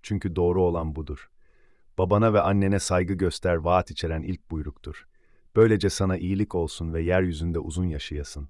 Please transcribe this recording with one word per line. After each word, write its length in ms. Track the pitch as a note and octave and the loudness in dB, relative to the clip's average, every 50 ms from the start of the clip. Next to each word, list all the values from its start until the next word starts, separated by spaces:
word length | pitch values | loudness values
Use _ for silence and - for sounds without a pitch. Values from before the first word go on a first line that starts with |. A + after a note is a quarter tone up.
| _ | _
Çünkü 340 | - G#2 G2 - G2 E2+ | -4 -4 -2 -2 -2 0
doğru 260 | F#2+ F2 F2 F2 F#2+ F#2 | 2 2 2 4 4 2
olan 340 | F2+ E2 E2 D#2+ D#2+ D2 | 2 0 0 -4 -4 -6
budur. 340 | D#2 D2+ C#2 D2 - - - _ - - _ _ _ - _ - _ _ - _ - | -8 -8 -8 -10 -12 -12 -20 _ -20 -20 _ _ _ -20 _ -20 _ _ -18 _ -2
"Babana 360 | F#2+ F2+ G2+ G#2 A2 A2+ G#2 | 0 2 4 4 4 4 4
ve 60 | G#2 | 4
annene 380 | - F#2+ G2 G2+ G2 F#2+ G2+ G2 | 2 4 2 2 2 2 2 0
saygı 360 | - - F#2 F2+ F#2 F2 G2 | 0 0 0 0 0 0 0
göster" 400 | F2 F#2+ F2+ - - - F2+ F2 | 0 0 -2 -2 -2 -2 0 0
vaat 360 | E2 D#2 E2+ F2+ F#2 E2+ - | 0 2 2 2 2 2 0
içeren 320 | D#2 - - E2 D#2+ D#2+ D#2 | -8 -8 -6 -4 -4 -4 -4
ilk 280 | F2+ F#2 - _ - | -6 -8 -8 _ -10
buyruktur. 560 | E2+ D#2 D2 D2 - - - D2 D2+ - - - _ _ _ _ - _ _ - _ | -8 -8 -8 -8 -12 -12 -16 -16 -16 -16 -18 -20 _ _ _ _ -20 _ _ -2 _
"Böylece 340 | A2 A2+ A2+ A2 G2+ F#2 G2 | 6 6 6 6 4 2 0
sana 260 | - - G2 F#2 F#2 | 0 0 0 0 0
iyilik 380 | F2 F2 F2+ G2 G2 G#2+ G2+ - | -2 -2 -2 0 0 -2 -2 -2
olsun 400 | F2+ E2+ D#2+ - - E2+ E2 D#2+ | -4 -4 -4 -4 -6 -6 -6 -4
ve 80 | E2 E2 | -2 0
yeryüzünde 560 | E2+ F2+ F#2 F#2 F2+ E2 D2+ E2 E2+ E2 E2 | 2 2 2 2 0 -2 -2 -4 -2 -2 -4
uzun 260 | D2+ E2 D#2+ F2 F#2 | -4 -6 -4 -2 -2
yaşayasın." 640 | F2+ D#2 D2 - - D2+ D2+ C#2+ - - D2+ C#2+ C#2 | -2 -2 -6 -8 -8 -8 -8 -8 -8 -10 -12 -14 -14